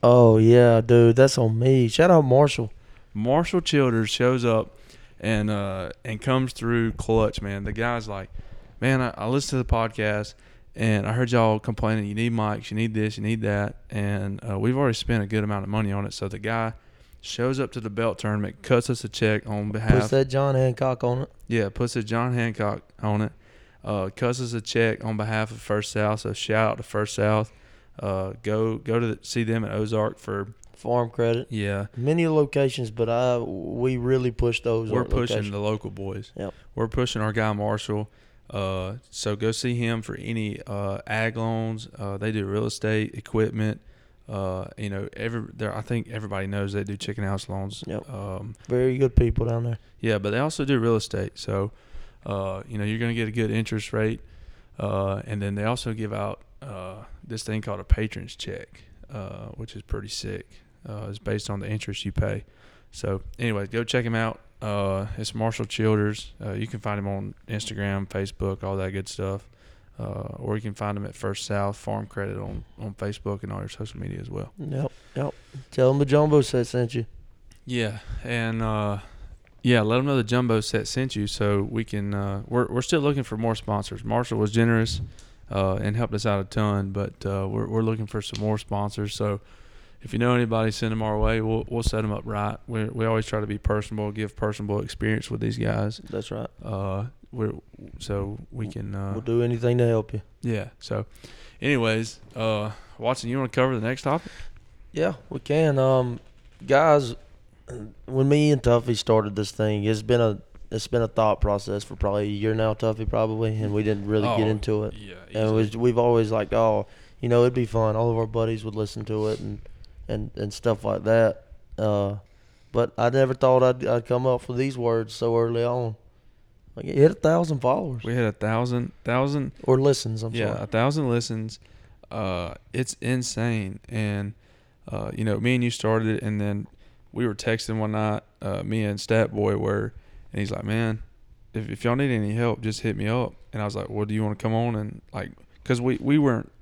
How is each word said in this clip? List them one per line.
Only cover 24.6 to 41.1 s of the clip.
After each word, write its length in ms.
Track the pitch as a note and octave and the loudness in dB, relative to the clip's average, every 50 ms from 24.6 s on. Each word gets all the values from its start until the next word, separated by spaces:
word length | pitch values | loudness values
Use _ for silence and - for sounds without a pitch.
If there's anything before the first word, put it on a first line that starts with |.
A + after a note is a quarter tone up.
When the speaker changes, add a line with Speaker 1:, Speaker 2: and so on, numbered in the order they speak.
| G#2+ | -6
Speaker 2:
check 420 | - - A#2+ A2+ A2+ A2 - A2+ | -2 0 2 2 2 0 -2 -4
on 120 | A2+ A2 G#2+ | -4 -2 -2
behalf 320 | G#2+ A2 A2 G#2+ A2 A2 | -2 -2 0 -2 -2 -4
of 100 | A2+ A2+ | -6 -14
First 320 | - - G#2+ G#2+ G#2 - - | -4 0 0 0 0 -2 -2
South. 280 | G#2+ G#2+ G#2 G#2+ G#2+ | 0 2 2 0 0
So 120 | - G#2+ G#2+ | -2 -6 -6
shout 400 | - - - A2 A2 A2+ G#2+ G#2 | -6 -2 0 2 2 2 2 0
out 40 | - | -2
to 40 | A2 | -8
First 320 | - - G#2+ G#2+ G#2 - | -4 -2 -2 -2 -2 0
South. 380 | - G#2 G#2 G#2+ G#2+ A2 - - - - - - - _ - - - | 0 2 4 4 2 2 -2 -6 -20 -20 -20 -20 -20 _ -20 -14 -8
Uh, 360 | - G2+ F#2+ F#2+ F#2+ F#2+ G2+ A2+ - | -4 -4 -2 -2 -4 -6 -8 -8 -4
go, 340 | G#2 G#2+ A2 A2 A2+ A2 | -2 0 2 2 0 -2
go 240 | A2+ - G#2+ A2 A#2 | -4 -4 0 0 0
to 60 | A#2+ A2+ G#2+ | 0 0 -4
the, 40 | - - | -6 -8
see 200 | - - A#2+ A#2 | -4 -2 -2 0
them 220 | A2 A2+ A2+ A2 | 0 0 0 -2
at 80 | G#2 G#2 | -2 -2
Ozark 460 | G#2 G#2+ G#2+ A2+ G#2+ G#2+ A2 - - | -4 -2 0 0 0 0 0 -2 -6
for 300 | - - G#2 G2+ G2+ G#2+ A2 - - - - | -8 -6 -4 -4 -6 -6 -10 -18 -20 -20 -20
Speaker 1:
Farm 340 | - - A#2 A#2+ B2 A#2+ A2+ | -10 -4 0 2 2 0 0
Credit. 380 | A2+ - A#2 A#2 A#2 A#2 - - | 0 0 2 2 2 0 -2 -4
Speaker 2:
Yeah. 380 | A#2+ A2 G2+ G2+ G2+ G2 G2+ G#2+ - | -4 -4 -2 0 -2 -2 -4 -6 -6
Speaker 1:
Many 320 | - A#2+ C#3 D#3 E3+ E3+ E3 | -4 0 2 2 4 4 4
locations, 600 | D#3 D3+ D3 C#3+ - C#3+ C#3 C3+ B2 C3 B2 A2 | 4 4 4 4 4 2 2 2 0 -2 -6 -6
but 180 | G#2+ A#2+ A#2 A2 | -2 -2 0 2
I, 300 | A#2 A#2+ B2+ B2+ B2 A#2+ | 2 2 2 2 2 2
we 580 | A#2 - F#2+ F#2+ D#2+ - - A#2 B2 C3 C3 | 0 -4 -6 -6 -6 -6 -4 0 0 0 0
really 340 | B2 A#2+ B2 C3 C3 B2+ B2 | 0 2 2 2 4 2 0
push 300 | A2+ - C3 A#2+ A2+ - | 0 2 0 0 0 0
those 300 | - A#2+ A#2 A2+ A2+ A2 | 0 0 0 0 0 0
Speaker 2:
We're 80 | G#2+ B2 | 0 0
Speaker 1:
Ozark 80 | B2 - - | 2 2 2
Speaker 2:
pushing 240 | C3 A#2+ A2+ A#2 | 0 2 0 0
Speaker 1:
locations. 140 | G#2+ G#2 G#2 G2+ | -2 -2 -2 -4
Speaker 2:
the 80 | G2+ | -2
local 280 | G#2 G#2+ A2 G#2+ - G2+ | -2 -2 -2 -2 -4 -8
boys. 400 | G2 G2 G2 G2 G2 G2 G#2 - - | -10 -8 -8 -8 -8 -10 -10 -12 -10
Speaker 1:
Yep. 160 | - F#2+ F#2+ - - - - - | -8 -8 -8 -10 -12 -20 -14 -4
Speaker 2:
We're 140 | - A2+ A2 | -4 -4 -2
pushing 340 | - - B2+ A#2+ - A2+ G#2+ | 0 -2 -2 0 -2 -2 -2
our 100 | A2 G#2+ | 0 0
guy 220 | A2+ A2 A2 G#2 | 0 0 0 0
Marshall. 560 | G#2 G#2 G#2+ G#2+ G#2 - - G#2+ G#2 G#2+ - _ _ _ - _ - _ - | 0 0 -2 -2 -2 -2 -4 -4 -4 -4 -6 _ _ _ -20 _ -20 _ -10
Uh, 460 | - G2+ G2 F#2+ F#2+ F#2 F#2 F#2 G#2 B2+ _ _ | -6 -4 -4 -2 -2 -4 -4 -6 -8 -12 _ _
so 240 | - - - G#2+ G#2 | -12 -6 -4 -4 -2
go 160 | G#2 A2+ A2 | 0 0 -2
see 260 | A2+ - - B2 A#2+ | -2 0 -2 -2 -2
him 260 | A#2+ A#2+ A2+ A#2 A2+ G#2+ | 0 0 -2 -2 -2 -4
for 120 | - - | -8 -10
any, 440 | - - - A#2 A2+ G#2+ G#2 G2+ - - | -8 -6 -6 -4 -2 -2 -4 -4 -8 -8
uh, 320 | - G#2 G2+ G2+ G2 G2 - - | -8 -6 -4 -4 -4 -4 -6 -6
ag 320 | - | -4